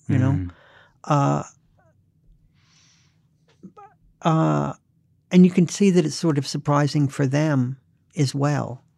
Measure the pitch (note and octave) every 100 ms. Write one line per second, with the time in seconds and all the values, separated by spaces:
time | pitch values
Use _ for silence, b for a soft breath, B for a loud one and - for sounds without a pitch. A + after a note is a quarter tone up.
0 | - G#2 G2+ F#2+ F2+ b b b b b
1 | - D3 C#3+ C#3+ - - _ _ _ _
2 | _ _ _ _ _ _ _ _ _ _
3 | _ _ _ _ _ _ - - G4+ _
4 | _ - E3+ D#3+ D#3+ D3+ C#3+ - _ _
5 | _ _ - F3+ F3+ F#3 D#3+ - G3 F3+
6 | D#3 - E3+ C#3+ C#3 C#3+ D3 C#3+ D3 D3+
7 | C#3 - C#3 C#3+ D#3 C#3 B2 C3+ _ _
8 | _ - C3+ C#3 C#3+ C#3+ A2 A#2+ _